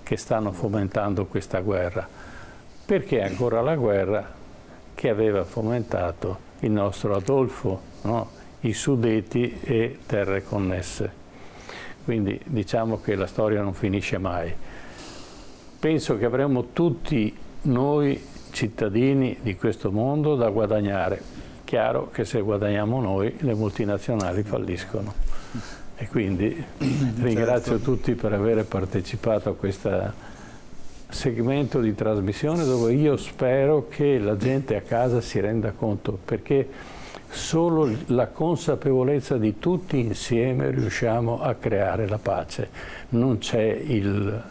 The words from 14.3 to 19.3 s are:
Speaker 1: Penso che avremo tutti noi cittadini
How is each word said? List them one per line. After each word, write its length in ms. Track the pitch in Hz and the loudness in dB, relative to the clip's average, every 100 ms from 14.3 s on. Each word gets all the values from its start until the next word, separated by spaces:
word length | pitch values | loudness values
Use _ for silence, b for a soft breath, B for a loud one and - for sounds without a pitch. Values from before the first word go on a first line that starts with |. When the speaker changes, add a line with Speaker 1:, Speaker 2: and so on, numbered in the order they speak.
| 87 85 85 B B B B B B B B B B B - | -2 -2 -4 B B B B B B B B B B B -4
Speaker 1:
Penso 380 | 156 156 - 117 | 0 2 2 2
che 80 | 117 | 4
avremo 480 | 127 143 127 123 | 4 4 4 2
tutti 600 | - 170 143 - 147 107 - - - | 2 2 2 0 2 2 -2 -14 -4
noi 600 | 156 123 139 147 147 135 - - - | 2 4 4 4 4 0 -4 -16 -12
cittadini 840 | - 113 - 110 101 131 139 131 | -4 -4 0 0 4 4 4 2